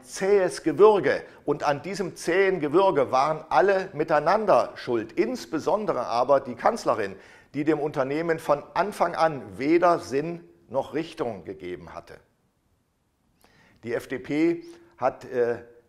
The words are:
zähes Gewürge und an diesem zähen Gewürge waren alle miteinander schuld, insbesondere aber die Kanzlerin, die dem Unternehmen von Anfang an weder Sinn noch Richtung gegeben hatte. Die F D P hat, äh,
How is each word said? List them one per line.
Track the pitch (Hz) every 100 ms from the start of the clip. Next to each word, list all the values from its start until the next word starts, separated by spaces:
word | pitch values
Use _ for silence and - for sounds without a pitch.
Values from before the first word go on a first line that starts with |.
zähes | - - 196 202 180 -
Gewürge | 160 147 214 208 139 92 - -
und | - 143
an | - 143
diesem | 180 196 180 -
zähen | - 180 196 185
Gewürge | 147 160 196 147 117
waren | 127 143 156 -
alle | 143 190 190 185
miteinander | 143 160 151 151 208 208 131 98
schuld, | - - 117 110
insbesondere | - 220 254 - 156 123 196 202 131 101
aber | 117 127 139
die | 131 117
Kanzlerin, | - 233 156 113 98 95 - - _
die | 143
dem | 151 151
Unternehmen | 147 143 131 147 170 160
von | - 143 -
Anfang | - 196 202 175
an | 165 160 139 104 92
weder | 139 170 175 165
Sinn | 113 131 160 170 - _ _
noch | 127 -
Richtung | 143 160 - 123 101
gegeben | 85 82 90 82 80
hatte. | 80 - - _ _ _ _ _ _ _ _ _ _ _ _ _ _ _ _
Die | 113
F | 120 -
D | 127
P | 131 147 165 170 - - - _
hat, | 123 -
äh, | 127 127 117 113 - -